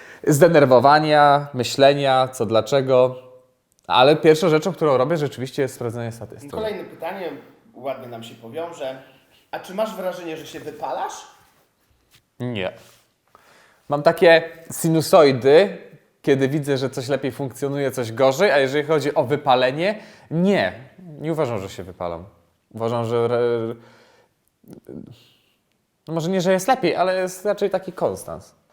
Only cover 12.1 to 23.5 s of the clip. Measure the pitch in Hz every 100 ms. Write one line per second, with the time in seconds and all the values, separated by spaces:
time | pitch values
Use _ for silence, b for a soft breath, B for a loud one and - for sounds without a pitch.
12.1 | _ _ _ 123 113 90 - b b _
13.1 | _ _ b b b b b - 143 147
14.1 | 170 175 165 165 - - - 165 160 -
15.1 | 190 147 131 127 156 202 185 - - _
16.1 | _ - 135 135 151 143 139 131 123 123
17.1 | 139 135 120 139 - 139 139 135 123 113
18.1 | 113 131 135 202 143 135 143 143 156 139
19.1 | 143 127 143 - 127 127 143 180 214 B
20.1 | B B 156 185 190 95 98 131 - 180
21.1 | 147 151 156 143 113 95 - 90 90 87
22.1 | 85 95 _ _ _ _ 113 113 120 117
23.1 | 120 120 120 120